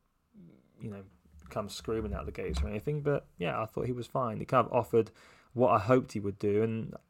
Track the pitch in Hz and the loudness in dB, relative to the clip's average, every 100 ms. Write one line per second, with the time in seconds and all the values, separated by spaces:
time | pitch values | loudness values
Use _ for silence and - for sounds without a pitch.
0 | _ _ _ 208 170 - _ _ 120 98 | _ _ _ -20 -20 -20 _ _ -12 -12
1 | 98 _ _ - - 117 104 - - 113 | -14 _ _ -20 -10 -8 -8 -8 -4 -4
2 | 107 98 - - 98 - 104 104 151 151 | -4 -6 -8 -8 -4 -2 -2 -4 -4 -2
3 | 143 143 - - 170 120 113 - 123 123 | 0 -2 -4 -6 -4 -2 -4 -4 -4 -4
4 | 113 135 123 104 - 131 113 123 110 117 | -4 -2 -2 -4 2 2 4 0 4 4
5 | 107 - - - _ 113 123 110 101 131 | 2 -4 -20 -20 _ 2 4 4 6 4
6 | 127 110 101 98 104 104 113 113 110 - | 4 -4 -4 -2 0 2 2 -2 -6 -12